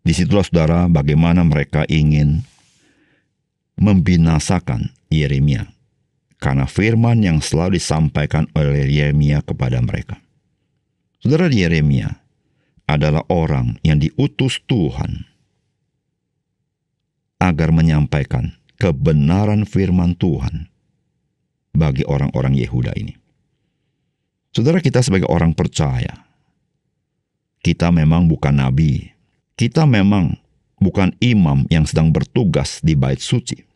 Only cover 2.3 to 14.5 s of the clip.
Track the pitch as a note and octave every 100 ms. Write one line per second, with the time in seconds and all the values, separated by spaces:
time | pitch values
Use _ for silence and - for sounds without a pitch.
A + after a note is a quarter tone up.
2.3 | D#2+ - _ _ _ _ _ _ _ _
3.3 | _ _ _ _ - G2+ F#2+ E2+ F2 E2
4.3 | D#2 - F#2 - A#1 - _ _ D#2 C#2+
5.3 | C#2 D2 C2+ - _ _ _ _ _ _
6.3 | _ - C#2 C2 - G#2 A2+ A#2 A#2 G#2
7.3 | D#2 - D2+ F2+ F#2+ - D2+ D#2 - D2+
8.3 | D#2 D2+ - D2 C#2+ C#2 D2 D2 D2 C#2+
9.3 | D2 - - B1+ B1 A#1+ - - - _
10.3 | _ _ _ _ _ _ _ _ _ A2+
11.3 | D#3 F3+ A#2+ F2 E2 D2+ C2+ G1+ - _
12.3 | _ _ _ _ _ - D2+ D2+ D2+ -
13.3 | F2+ D#2+ C#2+ A#1+ A1+ D#2 D2+ C#2+ - C#3
14.3 | - C3+